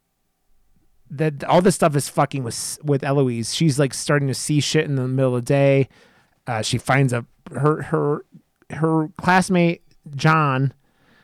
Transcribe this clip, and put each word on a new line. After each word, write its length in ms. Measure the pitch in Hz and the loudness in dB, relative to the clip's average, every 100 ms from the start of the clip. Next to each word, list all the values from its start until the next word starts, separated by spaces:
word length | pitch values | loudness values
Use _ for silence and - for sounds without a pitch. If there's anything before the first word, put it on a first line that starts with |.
| _ _ _ _ _ _ _ _ _ _ _ | _ _ _ _ _ _ _ _ _ _ _
that 320 | 139 156 139 - | -4 -4 -4 2
all 160 | 160 | 4
this 140 | 185 - | 4 2
stuff 200 | 170 143 | 0 0
is 140 | - | -2
fucking 340 | - 143 139 | -2 -2 -2
with, 340 | 120 - - - | -8 -8 -10 -8
with 180 | 147 139 139 | -2 -2 0
Eloise. 480 | 143 131 117 110 | 0 0 -2 -6
She's, 260 | - 165 131 | 0 0 2
like, 140 | 139 | -2
starting 340 | - - 147 139 | -2 -2 0 0
to 60 | |
see 260 | 120 - 147 | -4 -2 -2
shit 240 | - - | 0 -2
in 120 | 170 135 | 0 -2
the 120 | 127 | -2
middle 300 | 131 131 123 | 0 0 -2
of 80 | 120 | 0
the 20 | |
day. 340 | 139 139 135 131 _ _ _ _ _ - | 2 4 4 0 _ _ _ _ _ -8
Uh, 160 | 113 | -6
she 160 | 107 120 | -4 -4
finds 360 | - 131 139 | 0 2 2
a, 120 | 120 - _ - | -2 -8 _ -14
her, 320 | 131 147 156 | -2 0 -2
her, 420 | 135 156 147 147 - - _ _ _ | -2 -2 -2 -4 -8 -20 _ _ _
her 380 | - 160 160 156 - | -4 0 0 -2 -4
classmate, 640 | - 185 185 180 170 170 _ _ 151 139 | 2 2 2 2 2 -2 _ _ -14 -2
John, 580 | 156 160 147 131 135 - _ _ _ _ | 2 2 2 0 -2 -4 _ _ _ _